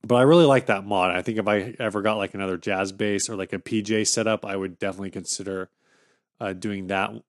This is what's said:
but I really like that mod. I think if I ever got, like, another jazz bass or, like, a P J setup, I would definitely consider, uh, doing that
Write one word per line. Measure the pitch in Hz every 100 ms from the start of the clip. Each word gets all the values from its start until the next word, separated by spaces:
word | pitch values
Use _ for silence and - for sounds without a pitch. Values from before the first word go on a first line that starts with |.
but | - 120
I |
really | 131 170 160
like | 131 -
that | 101 98
mod. | 101 92 90
I |
think | 90 110
if | 101
I | 104 101 110
ever | 113 101
got, | 104 107
like, | 98
another | 98 95 92
jazz | - 95 98
bass | 95 104 101 -
or, | 107
like, | 92
a | 98
P | - 113
J | 104 110
setup, | 104 - 110 107 107
I | 98
would | 95 87
definitely | 98 92 98
consider, | 98 87 - 98 95 92 _ _ _ _ _ _ _
uh, | 107
doing | 92 107 101 92
that | 98 104 110